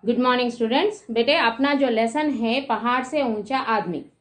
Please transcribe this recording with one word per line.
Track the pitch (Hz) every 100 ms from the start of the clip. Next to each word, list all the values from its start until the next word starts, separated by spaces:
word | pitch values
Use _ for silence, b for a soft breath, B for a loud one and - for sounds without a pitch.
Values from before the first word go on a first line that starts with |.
Good | 196 240
morning | 254 247 247
students। | 233 226 262 403 427 -
बेटे, | 226 233
अपना | 320 240 226 277
जो | 285 269
lesson | 220 226 254 302
है | 240 226 240
पहाड़ | 277 220 233 247
से | 254 302
ऊंचा | 262 214 208 269
आदमी। | - 220 175 156 - _